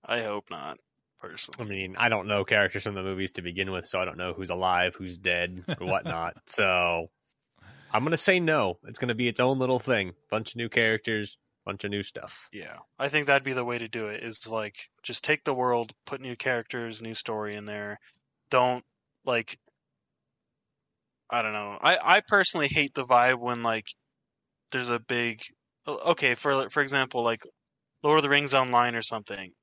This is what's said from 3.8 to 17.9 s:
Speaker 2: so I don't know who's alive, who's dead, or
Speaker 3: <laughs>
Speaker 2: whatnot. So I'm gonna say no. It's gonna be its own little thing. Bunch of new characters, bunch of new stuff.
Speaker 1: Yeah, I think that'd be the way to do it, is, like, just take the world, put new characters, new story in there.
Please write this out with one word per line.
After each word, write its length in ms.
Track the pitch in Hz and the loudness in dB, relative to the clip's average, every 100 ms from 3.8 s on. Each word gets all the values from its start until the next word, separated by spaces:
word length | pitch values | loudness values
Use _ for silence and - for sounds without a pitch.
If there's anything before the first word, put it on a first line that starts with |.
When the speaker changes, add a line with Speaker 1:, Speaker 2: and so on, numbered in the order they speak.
| - | -4
Speaker 2:
so 140 | 92 | -4
I 40 | |
don't 140 | 90 82 | -4 -4
know 160 | 90 | -8
who's 160 | 85 92 | -6 -6
alive, 440 | 87 92 90 90 | -2 2 2 2
who's 240 | - 92 87 | -2 -14 -4
dead, 460 | 95 87 87 90 92 165 | 0 0 -2 -6 -8 -6
or 60 | 90 | 0
Speaker 3:
<laughs> 0 | |
Speaker 2:
whatnot. 500 | 92 85 82 85 - - | -2 -2 -6 -6 -8 -8
So 640 | - 98 90 87 85 82 _ _ _ _ _ - - - | 0 2 4 2 0 -4 _ _ _ _ _ -20 -20 -4
I'm 120 | 110 | -2
gonna 120 | 139 160 | 0 0
say 220 | - 185 | 4 4
no. 380 | 165 156 101 87 | 4 4 2 0
It's 140 | - - | -10 -6
gonna 160 | 127 113 | -4 0
be 120 | 123 | 0
its 120 | 110 | 2
own 180 | 127 135 | 2 2
little 220 | 127 127 | 2 0
thing. 340 | - 117 92 - _ | 2 0 0 -8 _
Bunch 200 | 110 107 | -4 -4
of 60 | 120 | -6
new 120 | 117 | -2
characters, 680 | - 113 110 - 110 104 - _ _ | 2 4 2 0 -2 -4 -12 _ _
bunch 180 | - 98 | -10 -8
of 80 | 101 | -4
new 140 | 101 | -4
stuff. 440 | 98 - - - - | -6 -10 -14 -18 -18
Speaker 1:
Yeah, 260 | 104 80 78 - _ | -16 -16 -16 -20 _
I 80 | 135 | 0
think 180 | 151 143 | 0 4
that'd 160 | 139 | 4
be 100 | 135 | 4
the 120 | 127 | -2
way 140 | 120 120 | -2 -4
to 100 | 113 | -4
do 180 | 117 107 | -6 -6
it, 160 | 107 | -6
is, 240 | 117 107 110 | -10 -8 -4
like, 300 | 113 104 - - _ | -4 -4 -10 -20 _
just 220 | - 120 | -8 -6
take 180 | - 151 | -2 -2
the 120 | - | 0
world, 380 | 131 127 120 113 - | 0 2 2 0 -10
put 160 | - 135 | -14 -12
new 160 | 131 120 | -10 -6
characters, 680 | 135 123 113 123 117 110 | -2 -2 -2 -8 -8 -8
new 120 | 113 | -8
story 420 | 110 - 110 107 104 | -8 -6 -6 -6 -8
in 80 | |
there. 340 | 104 104 104 | -10 -8 -8